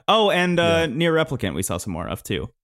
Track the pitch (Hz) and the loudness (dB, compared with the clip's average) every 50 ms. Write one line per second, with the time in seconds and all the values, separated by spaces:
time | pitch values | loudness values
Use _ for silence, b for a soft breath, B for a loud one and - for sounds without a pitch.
0 | - - 202 226 214 202 156 180 180 180 175 170 170 165 165 165 165 156 117 151 | 0 2 2 4 4 4 2 2 2 2 2 2 2 4 2 2 2 0 0 0
1 | 170 170 160 160 160 - 139 120 - 95 67 80 95 - 87 85 - 107 85 - | 0 2 2 2 0 0 -2 -4 -4 -4 -2 -2 -4 -2 -4 -4 -4 -6 -6 -6
2 | 80 - - - - - 104 71 - - - _ | -6 -6 -8 -8 -6 -4 -4 -4 -4 -6 -10 _